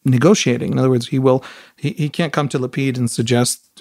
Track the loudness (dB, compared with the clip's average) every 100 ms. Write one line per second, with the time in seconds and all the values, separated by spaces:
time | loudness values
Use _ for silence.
0 | 0 4 4 4 2 -2 -2 0 2 0
1 | 0 0 2 2 -2 -18 -20 _ -8 -4
2 | -4 -2 -2 -2 -2 -2 -4 -4 -4 -2
3 | -2 -2 0 2 0 -4 _ -14